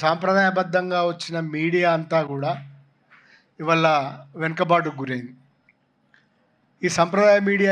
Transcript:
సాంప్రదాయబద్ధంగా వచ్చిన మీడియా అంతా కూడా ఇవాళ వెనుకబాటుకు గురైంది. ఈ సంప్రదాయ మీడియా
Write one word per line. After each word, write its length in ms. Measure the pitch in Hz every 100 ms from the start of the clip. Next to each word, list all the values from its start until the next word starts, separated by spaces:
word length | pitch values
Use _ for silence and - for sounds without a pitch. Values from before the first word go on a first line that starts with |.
సాంప్రదాయబద్ధంగా 960 | 156 165 190 196 190 185 185 180 180 180 175
వచ్చిన 260 | 170 - 165 160 151
మీడియా 340 | 165 175 175 165
అంతా 200 | 160 160 143
కూడా 200 | 139 143 175 - - _ _ _ _ _ _ _ -
ఇవాళ 280 | 160 165 160 147 135 139 - 160
వెనుకబాటుకు 560 | 160 165 170 170 156 135
గురైంది. 320 | 131 127 120 - _ _ _ _ _ _ _ _ _ _ _ _ _ -
ఈ 80 | 180 170
సంప్రదాయ 400 | 170 190 208 202 196
మీడియా 220 | 196 196